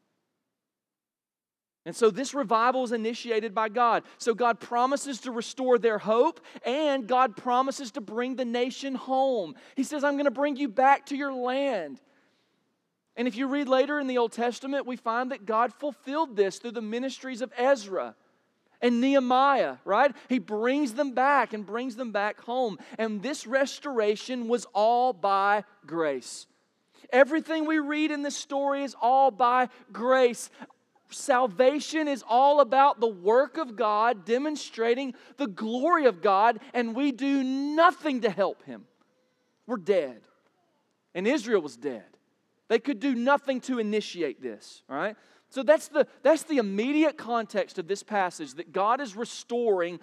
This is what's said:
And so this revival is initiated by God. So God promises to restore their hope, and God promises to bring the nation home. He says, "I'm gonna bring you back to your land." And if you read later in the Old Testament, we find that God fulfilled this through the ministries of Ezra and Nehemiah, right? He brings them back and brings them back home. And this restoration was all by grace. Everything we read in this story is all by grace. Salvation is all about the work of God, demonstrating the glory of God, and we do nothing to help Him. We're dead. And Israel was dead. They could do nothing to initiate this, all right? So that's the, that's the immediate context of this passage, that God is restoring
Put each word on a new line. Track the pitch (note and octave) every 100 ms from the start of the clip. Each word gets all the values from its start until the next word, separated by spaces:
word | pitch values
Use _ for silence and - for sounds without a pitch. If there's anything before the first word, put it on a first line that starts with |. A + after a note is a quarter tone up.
| _ _ _ _ _ _ _ _ _ _ _ _ _ _ _ _ _ _
And | D#3+
so | E3+ A3+
this | F#3+ C4+
revival | C#4 G#3+ A3+ A#3+ B3+
is | B3
initiated | A#3 A3 A#3+ A#3+ A3 A3
by | G3+ A3
God. | G#3 A#3+ F#3+ - -
So | B3
God | G#3+ A#3+ A3+
promises | - A#3+ B3+ C#4 C#4 B3
to | B3+
restore | A#3 - - B3+ A#3+
their | A3+ G#3
hope, | E3 A3+ D4+ - - -
and | - C4+ D#4 C4+ G#3
God | B3+ C4 F#3+
promises | B3 B3 C4+ - B3+
to | C#4+
bring | G3+ G#3+ B3
the | B3+
nation | B3 A#3+ B3+ - C#4 C4
home. | - C4 C4+ A#3+ E3 C#3 - -
He |
says, | A#3 D4+
"I'm | C#4+ C#4+
gonna | C#4+
bring | A#3 C#4+ C4
you | C#4+
back | A#3 C4 C#4 -
to | C#4
your | C#4
land." | C4 B3 C4 C#4 G#3+ D3+ C3 _ _ _ _ _ _ _ _ _ _ _ -
And | B3
if |
you | G#3 C4+
read | C#4+ C4+
later | C4 C#4 D4
in | C4
the | B3+
Old | A#3
Testament, | - A#3+ A3 C4+ C#4
we | A#3+ B3
find | A#3 A#3 B3+
that | C#4 G3+
God | A3 A#3+
fulfilled | - C#4+ A#3 C4 D4 D#4+ G#3
this | G3 -
through | A#3+
the | A3
ministries | G#3+ A#3 C4 B3 C4 A#3+
of | B3 B3
Ezra | B3+ C4+ G3+ F3+ A#2+ - _ _ _ _ _ -
and | A#3+ A#3
Nehemiah, | C4 C#4 B3 B3+ C#4 C4 D#3+ B2+ -
right? | G3+ C#4+ - -
He | B3+
brings | E3+ G#3+ A#3+ C#4 C#4+
them | A3 C#4+
back | A#3+ C4+ C#4+ A3
and | G#3+
brings | F#3+ A3 C4 A3
them | B3
back | G3+ G#3 -
home. | - B3+ A#3+ F3 - -
And | A3 G#3
this | A3 D4+ A3
restoration | C4+ C#4 - D4 B3 G#3 G#3+ - B3+ A3+
was | A#3+ -
all | G3 G#3+ A#3+ B3+
by | F#3 G3 G3 G3+ G#3 F#3+ _ D3+
grace. | E3 D#3 C3 - - - _ _ _ _ _ -
Everything | B3 C4 D#4+ D4+ D#4+
we | D4+ D#4
read | C#4+ D4+ D#4
in | D4+
this | C#4+ -
story | - C#4 C#4 C#4
is | C#4 -
all | A#3 C4+ C4+
by | G3+ A#3+ B3+ B3+ - -
grace. | G3 A#3+ C4 B3 A3+ - - - _ _ _ _
Salvation | - - B3 B3+ F3 B3+ D4 - D#4 D4+
is | C4 -
all | A#3+ C#4 D4
about | B3 C4 C#4+ G#3+
the | A3+
work | F#3+ F3+ A#3+ C#4 -
of | C#4 G#3+
God, | A3 G#3 A#3 A3 E3+
demonstrating | A#3+ D4+ D4+ - - A3+ A#3+ C#4 A#3 - -
the | C#4
glory | F3 A3 B3 D4+ E4+
of | C4 F3
God, | G#3 G3 A3+ A#3 -
and | A#3+ A#3
we | A3+ C#4+
do | A3+ C#4 C#4
nothing | C4 C4+ C#4+ D4+ E4+ F4 D#4 B3+
to | G#3+
help | F3 F#3 -
Him. | - A2+ A2+ _ _ _ _ _ _ _ -
We're | A#3
dead. | E3 G3 C#3 A2+ _ _ _ _ _ _ _ _ _
And | E3 G3+
Israel | D4 G#3+ G#3
was | D3 A#2
dead. | C#3+ A#2 F2+ _ _ _ _ _ -
They | A#3
could | - A3
do | C#4
nothing | A#3+ A#3+ C#4+ - C4
to | - B3
initiate | G#3+ G#3+ G3+ - D3+ -
this, | B2+ G#2 - - -
all | C3+
right? | G3 G#3+ _ _ _
So | B3+
that's | C4 D#4+ -
the, | D4 A#3 -
that's | C4+ D#4+
the | - C#4+
immediate | G3+ G3 B3 D4 D#4 D4+
context | A3 A#3 A3 G#3 F3 -
of | E3+
this | G3
passage, | - G#3 F3+ - D3
that | C3+ F3
God | D#3 G3+ C4
is | C#4
restoring | F#3+ A#3+ - - A#3+ A#3 F#3+ E3+ E3+